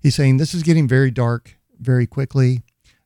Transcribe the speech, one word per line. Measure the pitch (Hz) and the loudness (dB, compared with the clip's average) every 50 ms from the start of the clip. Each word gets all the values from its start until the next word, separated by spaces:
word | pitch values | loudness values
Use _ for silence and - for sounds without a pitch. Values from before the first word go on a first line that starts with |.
He's | - 143 - | 0 0 0
saying, | - 143 135 131 131 | 2 2 2 2 2
"This | 131 - - | 0 -2 -4
is | 175 | -4
getting | 156 165 165 160 151 123 | 0 0 2 2 2 2
very | 127 131 135 135 | 2 2 0 0
dark | 120 127 123 117 120 117 _ - _ _ _ _ _ _ | -2 -2 -4 -2 -4 -6 _ -16 _ _ _ _ _ _
very | 117 123 127 127 120 | -4 -2 0 0 -2
quickly. | 113 - 139 135 - - 139 131 123 127 120 - _ _ _ _ _ _ _ _ | -2 -4 -8 -8 -4 0 2 2 2 0 -2 -6 _ _ _ _ _ _ _ _